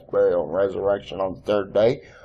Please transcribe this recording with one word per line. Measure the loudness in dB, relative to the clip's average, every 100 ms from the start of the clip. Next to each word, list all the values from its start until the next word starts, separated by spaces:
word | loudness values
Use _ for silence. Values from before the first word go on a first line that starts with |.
| -2
burial, | 2 2 2
and | -2
resurrection | -2 -2 0 -2 -2 -4 -6
on | -6
the | -6
third | -2 -2 0
day, | 2 2 0 -10 -20